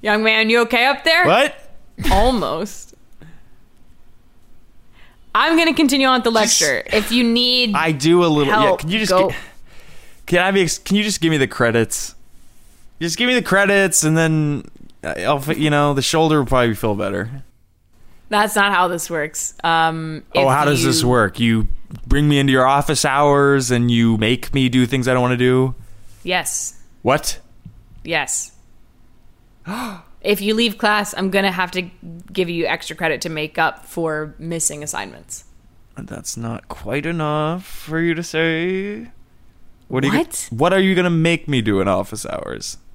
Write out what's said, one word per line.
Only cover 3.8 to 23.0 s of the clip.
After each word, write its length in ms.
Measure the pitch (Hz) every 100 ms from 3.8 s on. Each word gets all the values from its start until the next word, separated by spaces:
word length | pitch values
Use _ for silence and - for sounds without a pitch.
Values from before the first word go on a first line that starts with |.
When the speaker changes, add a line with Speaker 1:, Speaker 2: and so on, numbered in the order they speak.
| - - - - _ - - - - - - - - - -
Speaker 1:
I'm 220 | 214 294 330
gonna 160 | 330
continue 320 | 302 294 269 269
on 160 | 254
with 20 | 240
the 80 | 226
Speaker 2:
Just 200 | 214 -
Speaker 1:
lecture. 200 | 151 127 -
If 200 | 220 208
you 100 | 240
need 500 | 233 233 247 247 247
Speaker 2:
I 180 | 208 165
do 320 | 151 147 175
a 20 | 175
little. 260 | 147 143
Speaker 1:
help, 260 | 214 208 180
Speaker 2:
Yeah, 40 |
can 80 | 151
you 80 | 214
just 120 | 214
Speaker 1:
go. 200 | 185 185
Speaker 2:
gi-, 60 | - - - - - - - - - -
can 120 | 175
I 100 | 185
be 120 | 196
ex-, 160 | 175 -
can 180 | - 196
you 60 |
just 180 | 208 190
give 100 | 160
me 60 | 156
the 100 | 131
credits? 680 | - 120 117 110 - - - - - - - - - - -
Just 180 | 170 165
give 80 | 240
me 80 |
the 80 | 254
credits, 600 | - 190 196 202 190 -
and 120 | 156 160
then 480 | 165 156 151 143 - - - -
I'll, 340 | - - 98 143
fi-, 120 | 135
you 140 | - 151
know, 240 | 147 147
the 80 | 139
shoulder 360 | 127 160 160 156
will 80 | 123
probably 280 | 131 120
feel 200 | 107 113
better. 480 | 101 101 95 110 135 - _ _ _ _ _ - - -
Speaker 1:
That's 280 | 208 208 208
not 160 | 202
how 160 | 190 180
this 200 | 170 -
works. 440 | 170 151 - - -
Um, 600 | 170 165 165 160 160 156 -
Speaker 2:
Oh, 80 | -
Speaker 1:
if 40 | 139
Speaker 2:
how 160 | 135
does 160 | 147 139
Speaker 1:
you 60 | 135
Speaker 2:
this 160 | 123
work? 340 | 123 123 104 -
You 300 | 117 113 107 - - - -
bring 220 | 139 147
me 100 | 143
into 140 | 139
your 140 | 131 127
office 380 | 143 139 147